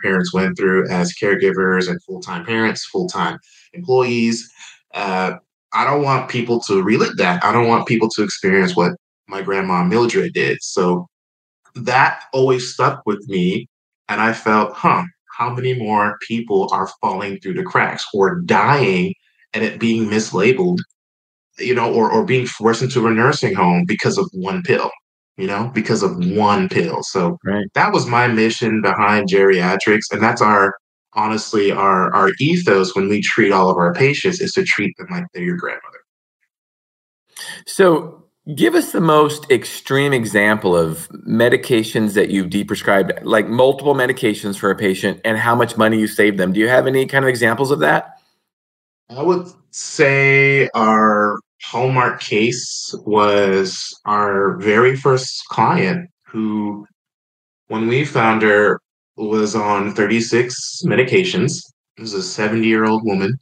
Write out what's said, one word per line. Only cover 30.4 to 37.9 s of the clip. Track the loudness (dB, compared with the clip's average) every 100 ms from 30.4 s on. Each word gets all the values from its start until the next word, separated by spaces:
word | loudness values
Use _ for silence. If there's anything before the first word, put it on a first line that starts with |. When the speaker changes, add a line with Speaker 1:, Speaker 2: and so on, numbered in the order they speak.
Speaker 1:
our, | 2 4 2 -2 _ _ _
honestly, | -4 -2 -4 -2 0 2
our, | 2 2 2 2
our | 2 2 2
ethos | 0 0 2 2 2 -2
when | 0
we | 0
treat | 0 2 2
all | 4 2
of | 2
our | 0
patients | 2 0 2 -2 -2
is | -2
to | -2
treat | -2 -2 -4 -6
them | -10
like | -10 -10
they're | -8
your | -6 -6
grandmother. | -8 -10 -16 -20 _ _ _ _ _ _ _ _ _ _ _ _ _ -18 -16 -16 -12
Speaker 2:
So | 2 4